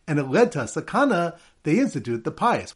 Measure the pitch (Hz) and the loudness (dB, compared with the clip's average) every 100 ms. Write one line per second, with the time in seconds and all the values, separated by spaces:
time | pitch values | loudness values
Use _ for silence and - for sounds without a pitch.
0 | - 147 135 175 240 147 110 156 - 220 | -4 -2 2 4 4 2 -4 -6 -4 0
1 | 277 175 170 - - _ 151 190 277 139 | 2 2 -2 -6 -18 _ 0 2 2 -2
2 | 120 117 143 - 233 120 92 | -4 -4 -4 -2 0 0 -4